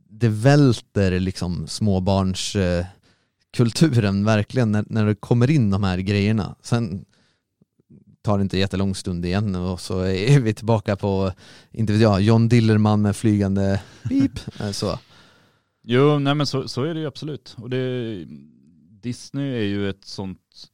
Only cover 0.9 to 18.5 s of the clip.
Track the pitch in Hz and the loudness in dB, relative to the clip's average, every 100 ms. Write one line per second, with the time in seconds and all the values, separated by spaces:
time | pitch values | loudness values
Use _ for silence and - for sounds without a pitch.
0.9 | 104 95 90 92 - 87 85 78 - 107 | 0 2 2 -2 -4 -6 -6 -8 -2 0
1.9 | 92 92 98 92 95 - 104 90 87 90 | 2 2 2 0 -2 -4 -2 0 -2 -4
2.9 | - _ _ _ _ _ - 120 - 165 | -12 _ _ _ _ _ 0 0 2 2
3.9 | 120 104 98 104 107 101 127 113 104 107 | 4 2 2 2 2 0 0 0 0 -2
4.9 | 110 107 104 - 123 123 156 107 95 98 | -2 0 -2 0 2 4 2 2 2 0
5.9 | 92 95 101 101 110 - - - 120 113 | -2 -2 0 2 0 -4 -10 -4 -2 -2
6.9 | 95 - _ _ _ _ _ _ _ _ | -8 -14 _ _ _ _ _ _ _ _
7.9 | - _ _ - 101 98 95 95 92 98 | -20 _ _ -2 0 0 -2 -2 -2 -4
8.9 | 95 101 87 87 95 107 90 90 90 - | -4 -6 -6 -4 -2 -2 -4 -6 -6 -6
9.9 | 95 92 95 110 143 113 107 107 113 - | -4 -2 -2 2 4 2 -2 0 -2 0
10.9 | 101 104 98 95 92 - - _ - 107 | -4 -2 -2 -2 -6 -18 -20 _ -6 0
11.9 | 107 110 98 104 113 113 120 110 107 107 | 4 4 4 4 4 6 4 4 4 4
12.9 | 104 104 95 113 104 98 98 98 98 - | 2 0 0 0 2 0 0 0 -2 -6
13.9 | - - 269 269 - - - 104 98 101 | -12 -4 0 0 -2 -16 -10 -8 -6 -6
14.9 | - _ - - _ _ _ _ _ - | -6 _ -20 -20 _ _ _ _ _ -2
15.9 | 120 143 147 139 147 139 135 - - 147 | 2 4 2 0 0 -2 -4 -6 -6 -4
16.9 | 160 156 - 151 135 - - 113 127 127 | -6 -8 -10 -12 -12 -16 -16 -8 -6 -4
17.9 | 127 113 101 73 73 73 | -6 -6 -8 -12 -18 -20